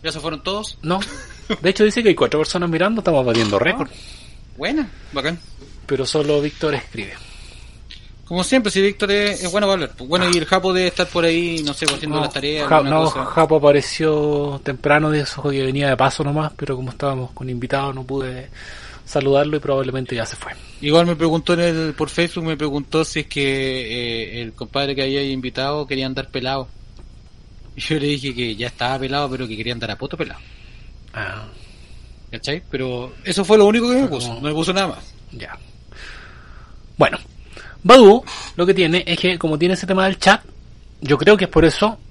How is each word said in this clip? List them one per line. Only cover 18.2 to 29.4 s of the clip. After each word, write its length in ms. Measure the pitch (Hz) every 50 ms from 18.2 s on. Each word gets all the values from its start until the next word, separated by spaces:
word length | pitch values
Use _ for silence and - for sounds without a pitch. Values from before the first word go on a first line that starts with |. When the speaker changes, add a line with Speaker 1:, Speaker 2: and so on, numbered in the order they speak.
| 131 127 127 127 131 - - - - - - - - - - - -
Speaker 2:
saludarlo 520 | - - 147 135 135 139 139 147 151 151
y 20 | 147
probablemente 560 | - 139 139 135 135 127 123 135 127 - 127
ya 100 | 117 113
se 120 | - -
fue. 160 | - - - - - - - - -
Speaker 1:
Igual 240 | 143 147 151 165 175
me 100 | 175 170
preguntó 360 | 151 165 165 156 165 - - 175
en 60 | 170
el, 340 | 175 170 160 160 160 156 143
por 160 | - 156 -
Facebook, 360 | - - 170 165 - 180 160
me 100 | 160 160
preguntó 460 | 143 151 147 139 147 139 - - 160 160
si 180 | - - 156
es 60 | 143
que, 1120 | - - 147 139 139 135 135 135 135 131 131 120 110 117 123 120 117 117 113 110 87 104 120
eh, 20 |
el 120 | 117 110 110
compadre 420 | - 123 117 - 143 139 139 139
que 80 | 135 135
había 180 | 135 135 139 139
invitado 640 | 139 135 131 127 127 - 127 131 139 147 151 147
quería 200 | 139 139 131 131
andar 240 | 131 131 139 131 -
pelado. 400 | - 135 123 131 139 135 135 - - - - - - - - - - - - - - - - - - - - - -
Y 60 | -
yo 180 | - - 156 151
le 80 | 139
dije 260 | 147 147 139 127 139 120
que 220 | 120 123 117 107
ya 120 | 101 120
estaba 300 | 120 - - 120 123 135 131
pelado, 300 | 135 127 135 143 147 131
pero 180 | 131 127